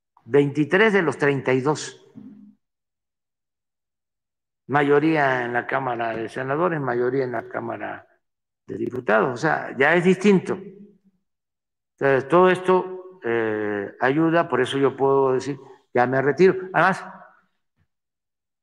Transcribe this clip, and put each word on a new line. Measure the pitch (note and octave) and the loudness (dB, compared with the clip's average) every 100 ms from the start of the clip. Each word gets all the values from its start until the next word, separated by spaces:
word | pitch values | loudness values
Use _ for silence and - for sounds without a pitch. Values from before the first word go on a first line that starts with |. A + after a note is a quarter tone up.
| _ _ A2+ | _ _ 0
Veintitrés | C#3 C#3+ C3+ C#3 F#3 A3 | 2 2 0 0 0 2
de | G3 | 0
los | D#3 - | 0 0
treinta | C#3+ C#3 C3+ | 0 0 0
y | C3 | 0
dos. | C3+ D3+ - - _ - - - - _ _ _ _ _ _ _ _ _ _ _ _ _ _ _ _ _ _ _ _ _ - | 0 -4 -6 -16 _ -20 -20 -20 -20 _ _ _ _ _ _ _ _ _ _ _ _ _ _ _ _ _ _ _ _ _ -4
Mayoría | C#3+ C#3+ D3 D#3 D#3+ C#3 B2+ A#2+ | 0 4 4 4 2 2 0 -2
en | |
la | A#2+ A#2 | -4 -2
Cámara | C3+ B2+ A#2 A#2 | -4 -4 -4 -4
de | A2 A2 | -6 -6
Senadores, | C3+ C3 D3 F3 D#3+ | -6 -4 -2 -2 -2
mayoría | C3 A#2+ B2 C3+ | -2 0 0 0
en | B2+ | -2
la | A#2 - | -6 -8
Cámara | A#2 A#2 G#2 G#2 - - _ _ _ _ _ - | -10 -8 -8 -10 -12 -18 _ _ _ _ _ -14
de | G2+ | -8
Diputados. | - B2 B2 G#3+ D#3 | -8 -6 0 2 2
O | A#2+ | -2
sea, | D#3 C#3+ - A#2+ | -2 -2 -4 0
ya | C#3+ F3 | 2 4
es | |
distinto. | F3 F#3 G#3 F#3+ - A2 - - - _ _ _ _ _ _ _ _ _ _ - | 2 4 4 4 2 -8 -10 -20 -20 _ _ _ _ _ _ _ _ _ _ -4
Entonces, | C#3 C3 - | 0 0 4
todo | E3+ F#3 | 4 6
esto, | F3+ F#3 F#3 - - - - | 4 2 0 0 -10 -16 -10
eh, | A#2 A#2 A2 G#2+ G#2 G#2 G2 - | -4 -2 0 -2 -4 -4 -6 -2
ayuda, | B2 D3 E3 E3 E3 | 0 2 2 2 0
por | A#2+ | 0
eso | B2 C#3 | 0 0
yo | C3+ B2+ | 0 2
puedo | C3+ C#3 C3+ | 2 2 2
decir, | B2+ C3 C#3 - - _ | 0 -4 -10 -14 -20 _
"Ya | B2 B2+ | 0 0
me | C3+ | 0
retiro". | C3+ - F#3 F#3 F#3 | 0 4 4 2 -2
Además, | D#3 F3+ F#3+ - - - _ _ _ _ _ _ _ _ _ _ _ _ _ | 0 2 0 -8 -18 -20 _ _ _ _ _ _ _ _ _ _ _ _ _